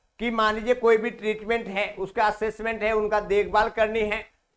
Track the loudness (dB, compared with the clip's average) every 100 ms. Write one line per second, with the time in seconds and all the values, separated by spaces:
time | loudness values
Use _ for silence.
0 | _ -6 -2 2 2 2 0 2 4 4
1 | 2 -4 -4 -4 -4 -4 -2 -4 -4 -6
2 | -6 0 0 0 -4 -4 -6 -2 0 0
3 | 0 0 2 0 2 2 2 0 0 0
4 | -2 -4 -8 _ _